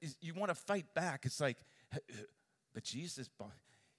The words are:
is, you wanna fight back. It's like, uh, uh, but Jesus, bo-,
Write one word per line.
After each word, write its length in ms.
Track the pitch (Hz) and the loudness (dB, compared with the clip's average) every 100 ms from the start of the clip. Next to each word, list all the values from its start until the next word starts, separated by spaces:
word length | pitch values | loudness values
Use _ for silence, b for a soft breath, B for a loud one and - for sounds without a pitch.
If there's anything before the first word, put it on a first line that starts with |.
is, 160 | 156 - | -10 -8
you 120 | 165 | -6
wanna 220 | 170 202 | 0 2
fight 380 | 165 - 202 - | 2 2 2 2
back. 300 | 160 175 135 | 2 2 2
It's 140 | 131 - | 0 4
like, 180 | 139 117 - b b | 2 2 -6 b b
uh, 40 | - - | -8 -6
uh, 140 | 110 - _ _ _ _ | -10 -12 _ _ _ _
but 100 | 117 | -8
Jesus, 460 | - 123 175 135 120 | -4 -4 -4 -6 -8
bo-, 220 | - 101 - _ b b | -10 -12 -12 _ b b